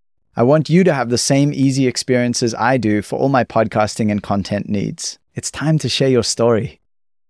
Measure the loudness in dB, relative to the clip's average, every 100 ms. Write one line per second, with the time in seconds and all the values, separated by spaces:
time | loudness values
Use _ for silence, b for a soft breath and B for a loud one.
0 | _ _ _ 0 2 2 4 2 4 2
1 | 0 -2 0 2 2 2 0 2 0 -2
2 | -2 0 0 -2 -2 0 0 2 2 0
3 | -2 -2 0 0 0 0 0 0 -2 -2
4 | -2 -2 -2 -4 -2 -4 -4 -4 -4 -6
5 | -12 -14 _ -12 -10 -4 0 0 0 0
6 | 2 2 0 0 2 2 -2 -10 _ _
7 | _ _ _